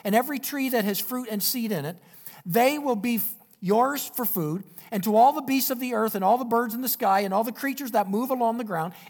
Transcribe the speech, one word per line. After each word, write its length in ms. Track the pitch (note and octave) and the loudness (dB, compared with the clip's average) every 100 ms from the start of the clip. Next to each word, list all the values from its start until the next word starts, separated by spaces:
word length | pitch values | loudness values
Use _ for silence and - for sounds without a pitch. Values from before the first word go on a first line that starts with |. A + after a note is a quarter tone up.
and 120 | G#3 A3 | 2 2
every 240 | C4 C#4+ | 2 -4
tree 300 | - C#4+ C4 | -6 -4 0
that 140 | B3 G#3 | 0 0
has 140 | G3+ | -2
fruit 280 | - B3+ A#3+ | -4 -6 -4
and 140 | G#3+ | -4
seed 280 | - B3+ A3+ | -2 -2 -2
in 140 | F#3 C#3+ | -2 -4
it. 120 | F3 _ - - - F3+ | -10 _ -20 -20 -14 -2
They 340 | G3 B3+ D4+ | 4 4 2
will 160 | C#4+ A3 | -2 -2
be 220 | A#3+ A#3 | 0 -2
f-, 180 | - - _ _ | -2 -8 _ _
yours 480 | F3+ G#3+ C4 C#4+ - - | 2 4 4 0 -6 -4
for 100 | A3+ | -2
food, 380 | - D3+ F3 - - - | -2 -2 -4 -8 -20 -6
and 120 | G#3 | -4
to 120 | A3 G#3+ | 2 6
all 180 | B3+ | 6
the 80 | D4+ | 4
beasts 280 | C4+ C4+ B3+ | 0 0 0
of 100 | B3 | -2
the 140 | B3+ | -2
earth, 220 | A3+ A3 G#3 | 0 0 0
and 80 | |
all 160 | F#3+ B3 | 2 2
the 60 | B3 | 2
birds 280 | A#3 A#3+ | 0 0
in 80 | A#3 | -4
the 80 | B3+ | -4
sky, 300 | - A3 G3 | -2 2 2
and 120 | G3+ | 2
all 120 | F#3+ | -2
the 80 | A3+ | -2
creatures 400 | A3 C#4 C4+ C4+ | -4 -6 -4 -2
that 180 | A3 F#3+ | 0 0
move 220 | G3+ B3+ | 0 0
along 260 | B3+ A#3 A#3 | 0 0 0
the 60 | |
ground, 300 | A3 E3+ E3 - - | -4 -4 -4 -8 -4